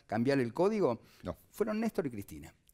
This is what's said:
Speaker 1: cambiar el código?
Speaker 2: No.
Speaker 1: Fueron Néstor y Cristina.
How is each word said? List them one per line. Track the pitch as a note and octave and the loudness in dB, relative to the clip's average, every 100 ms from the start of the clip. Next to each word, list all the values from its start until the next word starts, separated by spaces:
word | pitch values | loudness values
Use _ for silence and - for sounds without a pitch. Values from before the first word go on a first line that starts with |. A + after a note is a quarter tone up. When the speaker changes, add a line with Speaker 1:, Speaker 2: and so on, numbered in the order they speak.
| - | -4
Speaker 1:
cambiar | G#2+ A#2+ C#3 | 0 2 2
el | A#2+ | 2
código? | A2 F#3+ A3 D#3+ A#2 - - | 2 2 4 2 0 -6 -14
Speaker 2:
No. | - - _ | -10 -10 _
Speaker 1:
Fueron | - A3 G#3+ | -4 -2 0
Néstor | A3+ - C#3+ | -2 -2 -4
y | |
Cristina. | A2 G2 - C#2+ - _ | -6 -12 -14 -16 -20 _